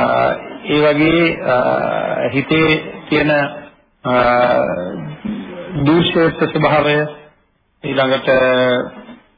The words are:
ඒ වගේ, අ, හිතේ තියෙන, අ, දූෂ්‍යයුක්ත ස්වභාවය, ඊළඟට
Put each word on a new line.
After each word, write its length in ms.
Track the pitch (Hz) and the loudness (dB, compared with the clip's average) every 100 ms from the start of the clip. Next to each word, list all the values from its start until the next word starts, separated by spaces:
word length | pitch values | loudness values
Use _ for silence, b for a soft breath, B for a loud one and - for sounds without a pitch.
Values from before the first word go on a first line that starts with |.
| 120 123 127 - - - | 0 2 0 -2 -8 -12
ඒ 200 | - 147 | -2 2
වගේ, 600 | 151 147 156 165 165 - | 2 4 2 2 2 0
අ, 120 | - 123 131 131 - - - - 123 | -2 0 0 0 -2 -4 -4 -2 -2
හිතේ 560 | 135 139 160 156 156 - - | -2 0 2 2 0 -4 -12
තියෙන, 260 | - 151 151 147 139 - - _ _ _ | -2 0 2 0 -2 -6 -18 _ _ _
අ, 80 | 131 123 120 123 123 127 135 - 180 165 156 - 104 - - - - 156 | -2 2 2 4 2 2 0 -4 -8 -10 -12 -12 -10 -10 -10 -14 -10 -2
දූෂ්‍යයුක්ත 680 | 139 170 175 175 165 160 | 2 4 2 2 2 2
ස්වභාවය, 600 | 156 160 147 151 147 147 151 - - _ _ _ _ _ | -2 0 2 2 2 0 -2 -8 -20 _ _ _ _ _
ඊළඟට 440 | 147 135 131 131 135 131 127 127 127 123 - - - - _ | -6 -2 0 0 2 2 4 2 2 0 -4 -12 -20 -20 _